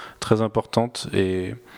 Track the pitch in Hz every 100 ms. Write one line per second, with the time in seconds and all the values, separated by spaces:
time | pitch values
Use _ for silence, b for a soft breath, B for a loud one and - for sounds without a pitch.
0 | B B - 110 110 110 - 113 120 -
1 | 107 98 95 92 92 117 -